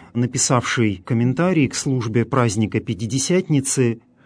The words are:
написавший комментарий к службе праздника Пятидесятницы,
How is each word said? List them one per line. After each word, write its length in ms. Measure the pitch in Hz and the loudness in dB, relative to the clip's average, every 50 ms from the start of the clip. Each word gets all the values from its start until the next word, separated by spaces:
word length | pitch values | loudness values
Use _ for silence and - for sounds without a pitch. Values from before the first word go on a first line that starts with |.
| - - - | -16 -8 -4
написавший 880 | 117 123 120 - 127 - - 135 123 - - - 127 117 107 95 90 - | -2 -2 -2 -2 -2 0 2 2 0 0 0 0 0 0 0 0 -4 -4
комментарий 640 | - 117 113 120 127 131 160 170 185 185 160 135 | -2 0 2 2 2 2 2 2 2 2 2 2
к 80 | 117 - | 0 0
службе 500 | - - 143 131 127 107 113 110 120 113 | -4 -4 -2 -2 -2 -2 0 0 0 0
праздника 540 | 113 - 127 120 110 92 113 110 92 - 107 | 0 2 2 2 2 2 0 -2 0 0 -2
Пятидесятницы, 1200 | - - 110 87 117 104 127 135 - - 180 185 180 - 151 139 135 - - 135 127 117 113 117 _ _ _ _ _ | -2 -4 -6 -6 -4 -4 -4 -2 0 0 0 0 2 2 0 0 0 0 0 0 0 0 0 -4 _ _ _ _ _